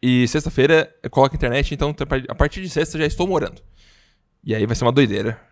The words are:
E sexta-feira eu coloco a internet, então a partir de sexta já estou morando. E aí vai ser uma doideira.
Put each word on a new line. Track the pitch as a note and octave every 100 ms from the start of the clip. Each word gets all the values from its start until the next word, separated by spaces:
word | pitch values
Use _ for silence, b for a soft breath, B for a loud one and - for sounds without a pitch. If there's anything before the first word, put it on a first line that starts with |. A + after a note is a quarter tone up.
E | B2+ B2 B2
sexta-feira | D3+ D#3 - C3+ D#3+ - _
eu | -
coloco | - C3+
a | D3+
internet, | B2+ B2+ C#3
então | C#3+ C#3+ D3+ D3+ C3+ C3
a |
partir | - D3 F#3
de | F#3
sexta | D3+ D#3+ D#3
já | D3+
estou | - F3+
morando. | F3+ - - - b b b b b _ _
E | -
aí | A2 G#2+
vai | A#2
ser |
uma | A#2+
doideira. | B2+ B2+ G2+ G#2+ A2 _